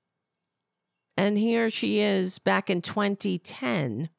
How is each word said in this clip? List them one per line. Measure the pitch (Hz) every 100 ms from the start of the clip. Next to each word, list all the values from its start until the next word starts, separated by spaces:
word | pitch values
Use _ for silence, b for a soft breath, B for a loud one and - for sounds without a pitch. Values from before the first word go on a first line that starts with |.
| _ _ _ _ _ _ _ _ _ _ _ -
And | 196 208
here | 226 233 226
she | 220 214 208
is | 208 196 185 -
back | - 190 -
in | 180
twenty | - - 202 202 202 180
ten. | - - 254 214 143 110 160